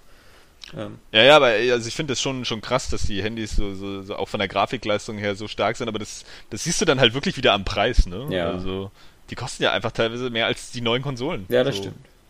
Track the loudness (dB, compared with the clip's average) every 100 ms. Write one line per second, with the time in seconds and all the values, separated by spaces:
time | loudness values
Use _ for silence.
0 | -20 -20 -20 -20 -20 -20 -16 -12 -12 -14
1 | 0 6 8 10 8 4 4 2 -2 -6
2 | -4 -2 -4 -4 -6 -6 -2 -2 0 0
3 | 0 0 -2 -4 -2 0 0 -2 -8 -8
4 | -8 -6 -6 -4 -2 0 -2 -2 -2 -2
5 | -4 -6 -4 -4 -8 -2 -2 -2 -4 -6
6 | -8 -14 -18 -20 -12 -8 -4 0 2 6
7 | 4 4 -4 2 2 4 0 0 2 4
8 | 4 2 -4 -2 -2 -4 -4 -6 -8 -14
9 | -20 -20 -14 -10 -8 -2 0 0 -2 0
10 | -2 -2 -4 0 0 -2 -6 -4 0 0
11 | -2 -6 -6 -6 0 2 2 -2 -8 -12
12 | -20 _